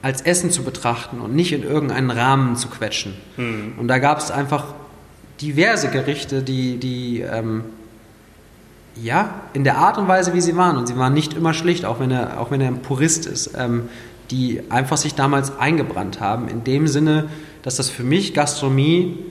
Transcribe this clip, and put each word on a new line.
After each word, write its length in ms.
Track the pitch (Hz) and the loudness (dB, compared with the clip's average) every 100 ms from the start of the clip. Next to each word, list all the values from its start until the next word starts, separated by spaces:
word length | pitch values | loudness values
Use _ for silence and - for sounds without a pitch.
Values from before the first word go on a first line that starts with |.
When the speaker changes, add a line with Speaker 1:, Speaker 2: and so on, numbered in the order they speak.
Speaker 1:
als 180 | 135 135 | -4 -2
Essen 300 | - 175 180 | 0 2 2
zu 100 | - | -2
betrachten 580 | 131 127 120 117 - 120 | -4 -4 -2 -2 -6 -10
und 140 | 110 | -2
nicht 180 | 139 175 | 0 2
in 120 | 180 | 0
irgendeinen 460 | - 147 143 120 131 | -2 -2 0 0 0
Rahmen 420 | 117 123 135 127 120 | 2 4 4 4 0
zu 120 | - | -4
quetschen. 460 | - 107 - 104 92 - - | -6 -4 -4 -8 -12 -14 -8
Speaker 2:
Mhm. 340 | 120 110 107 127 | -6 -6 -8 -6
Speaker 1:
Und 100 | 120 | 0
da 100 | 127 | 4
gab's 320 | 143 151 - | 4 2 -2
einfach 340 | 135 139 143 - - - - - - - - | -4 -2 -2 -4 -14 -18 -20 -20 -20 -20 -10
diverse 480 | 147 143 196 220 135 | -4 2 2 2 0
Gerichte, 540 | 135 131 147 - 135 | -2 -2 -4 -4 -4
die, 340 | 131 131 127 123 | -2 -2 -2 -4
die, 460 | 127 123 123 120 | -6 -6 -4 -4
ähm, 420 | 87 113 113 110 110 - - - - - - - - - - - - - | -4 -4 -2 -4 -6 -14 -20 -20 -20 -20 -20 -20 -20 -20 -20 -20 -20 -12
ja, 320 | 117 143 208 - - | -2 0 0 -4 -8
in 120 | 139 | 0
der 120 | 135 120 | 2 6
Art 200 | 180 220 | 4 4
und 100 | 190 | 4
Weise, 240 | 185 175 | 4 4
wie 80 | 175 | 2
sie 160 | 170 170 | 2 4
waren, 200 | 180 143 | 4 4
und 100 | 120 | 0
sie 100 | 123 | 0
waren 160 | 127 | 4
nicht 220 | 143 151 | 4 2
immer 180 | - 165 | 0 0
schlicht, 320 | 160 175 175 | 2 2 0
auch 160 | 101 117 | 0 0
wenn 100 | 131 | 0
er, 300 | 127 120 - | 0 -2 -4
auch 100 | 120 | -2
wenn 100 | 139 | 0
er 80 | 135 | 0
ein 120 | 127 | -2
Purist 440 | - 135 160 160 - | -4 0 2 2 -2
ist, 240 | - - - | -6 -6 -4
ähm, 300 | 123 120 117 - - - - | -2 -2 -4 -12 -18 -20 -6
die 300 | 131 127 - - | -2 0 -2 0
einfach 260 | 120 135 151 | 0 2 0
sich 180 | 151 | -2
damals 440 | 147 139 143 135 - | 0 2 2 0 0
eingebrannt 600 | 131 160 131 92 98 95 | 2 2 0 -4 -6 -4
haben, 280 | 101 117 123 | -2 -2 -4
in 160 | 113 | -4
dem 220 | 117 135 156 | -2 2 2
Sinne, 400 | 139 156 156 151 - - - | 4 4 2 0 -8 -16 -10
dass 140 | - 127 | -6 -4
das 140 | 127 | -4
für 140 | - | -4
mich 280 | 123 170 196 | 0 2 2
Gastronomie 840 | - 143 - 135 135 143 170 180 - - | 0 0 0 2 4 4 4 2 -4 -12